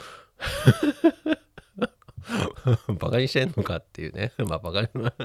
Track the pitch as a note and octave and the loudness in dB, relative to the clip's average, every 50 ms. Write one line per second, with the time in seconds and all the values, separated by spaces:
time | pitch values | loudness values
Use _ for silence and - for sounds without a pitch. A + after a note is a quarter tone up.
0 | - - - - - _ _ - - - C#5 D5 D#5 - F5 E5+ - D4 - - | -18 -18 -18 -20 -20 _ _ -8 -6 -6 -2 4 6 6 6 6 4 0 2 4
1 | - D#4+ - - - D#4 D#4 - _ _ - - - _ - G3 A#3+ - _ _ | 2 2 2 2 -2 -4 -4 -4 _ _ -20 -20 -20 _ -8 -6 -6 -6 _ _
2 | _ - - - - - A#3 - - - - - - B2 A#2 - - - G2 - | _ -20 -20 -16 -10 -4 -2 -2 -2 -2 -4 -2 2 2 2 2 2 -2 -4 -2
3 | F#2 - A2+ B2 C3 B2+ - C3+ C3 E3+ - G#2 F#2+ - F2 E2 - _ - - | -2 0 0 0 0 2 2 0 0 0 0 -2 -2 -2 -2 -6 -8 _ -12 -10
4 | D#2+ - - F2+ G#2+ A#2+ - - A#2 - D#2 D#2+ F#2+ E2+ F2 G2+ A2+ - - B2+ | -10 -8 -6 -4 -6 -4 -4 -4 -4 -2 -4 -4 -4 -2 -2 -2 -2 -2 -2 -2
5 | A2+ A#2+ - - | -4 -4 -4 -4